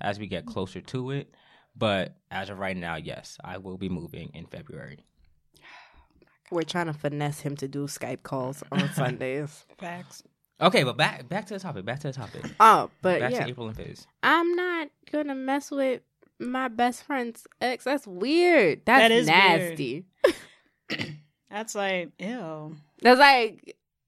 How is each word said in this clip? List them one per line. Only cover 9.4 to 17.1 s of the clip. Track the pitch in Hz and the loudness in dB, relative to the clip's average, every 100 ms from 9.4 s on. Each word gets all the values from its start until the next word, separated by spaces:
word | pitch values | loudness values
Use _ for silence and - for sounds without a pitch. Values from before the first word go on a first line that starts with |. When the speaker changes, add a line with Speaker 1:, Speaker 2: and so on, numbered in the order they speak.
| 147 - _ _ | -8 -12 _ _
Speaker 3:
Facts. | 180 175 - - _ _ _ _ | -14 -14 -16 -20 _ _ _ _
Speaker 1:
Okay, | 170 208 | 2 4
but | 131 120 | 2 0
back, | 170 - 127 | -2 -2 -8
back | 185 196 | -8 -8
to | |
the | 196 | -12
topic. | 185 104 98 | -10 -10 -8
Back | 131 | -8
to | 151 | -8
the | |
topic. | 127 110 - 117 - | -10 -12 -12 -12 6
Speaker 2:
Oh, | 220 185 117 - | 8 8 4 -2
but | 180 175 | 0 0
Speaker 1:
Back | 123 | 0
Speaker 2:
yeah. | 123 | -2
Speaker 1:
to | 113 | -4
April | 123 113 | -6 -10
and | 110 | -10
Fizz. | - - - _ | -14 -16 -20 _
Speaker 2:
I'm | - 320 339 | 2 2 2
not | 349 359 339 294 _ - | -2 -2 -4 -8 _ -8
gonna | 302 294 | -6 -4
mess | 269 262 277 - | -6 -4 -4 -4
with | 277 262 247 - _ _ _ | -4 -2 -2 -8 _ _ _
my | 240 254 262 | -8 -4 -6
best | 226 240 247 | 0 -2 -2
friend's | - | -6